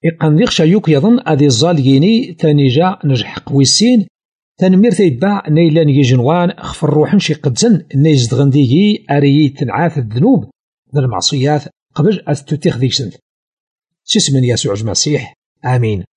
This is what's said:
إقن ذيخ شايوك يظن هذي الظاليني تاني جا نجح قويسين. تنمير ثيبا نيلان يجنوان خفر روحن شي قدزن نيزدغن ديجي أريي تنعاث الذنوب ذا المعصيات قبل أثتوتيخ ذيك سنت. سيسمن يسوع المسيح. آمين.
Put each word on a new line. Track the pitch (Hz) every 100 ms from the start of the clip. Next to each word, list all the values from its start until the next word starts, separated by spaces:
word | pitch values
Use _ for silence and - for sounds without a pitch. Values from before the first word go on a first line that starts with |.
| 165
إقن | 165 156 151
ذيخ | -
شايوك | - 160 202 -
يظن | 147 170 240 -
هذي | 151 147
الظاليني | 120 165 170 131 135 170 226 -
تاني | 165 160 147 139
جا | 123 185 190 147
نجح | 131 104 -
قويسين. | - 139 135 - 220 247 190 _ _ _ _ _
تنمير | 185 185 233
ثيبا | 180 196 120 185 202 -
نيلان | 151 175 156 156
يجنوان | 139 135 127 120 170 180 -
خفر | - - 151
روحن | 147 151 196
شي | -
قدزن | 151 147 120 226 196 - 135
نيزدغن | 151 147 117 120 143
ديجي | 139 131 139 208 208 -
أريي | 143 143 139 151
تنعاث | 135 135 117 170 160
الذنوب | 113 113 190 247 104 _ _ _ _ 143
ذا |
المعصيات | 127 101 - 147 135 147 - _ _ -
قبل | 151 190 -
أثتوتيخ | 143 - 147 180 117
ذيك | 127
سنت. | - 113 - _ _ _ _ _ _ _ _
سيسمن | _ 226 156 135
يسوع | 123 113 117
المسيح. | 101 110 90 - 147 117 _ _ _ 131
آمين. | 127 117 101 87